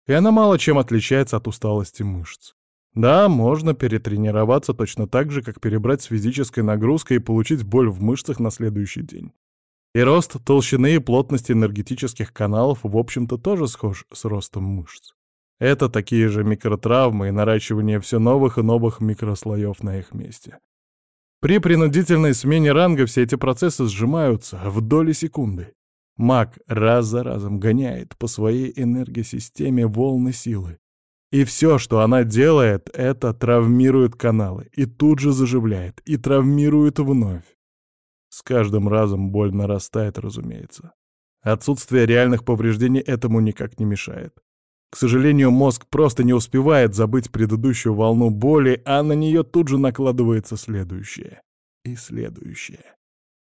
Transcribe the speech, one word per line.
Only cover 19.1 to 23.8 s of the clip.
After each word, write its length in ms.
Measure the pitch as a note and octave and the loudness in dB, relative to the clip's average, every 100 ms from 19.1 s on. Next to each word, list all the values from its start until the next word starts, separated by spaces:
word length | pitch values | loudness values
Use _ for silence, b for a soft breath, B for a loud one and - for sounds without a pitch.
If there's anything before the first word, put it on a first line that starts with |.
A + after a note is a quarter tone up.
| G#2 G#2+ G2+ A2 G#2 G#2 G2 | -4 -6 -6 -6 -6 -6 -6
на 140 | G2+ F#2+ | -8 -8
их 140 | - | -10
месте. 460 | G#2+ - - - - _ _ _ _ _ _ _ _ | -14 -14 -18 -20 -20 _ _ _ _ _ _ _ _
При 160 | D3 G3+ | 2 2
принудительной 760 | F3 E3 D#3+ D#3 F3+ E3 D#3 | 4 4 4 2 2 4 4
смене 360 | A#2+ C3 D#3+ D3+ | 2 2 4 4
ранга 340 | C#3+ F3+ D3 | 4 4 2
все 200 | A#2+ B2+ | 2 2
эти 100 | A#2+ | 0
процессы 520 | C#3 C3 B2 F3+ - | 0 -2 0 -2 0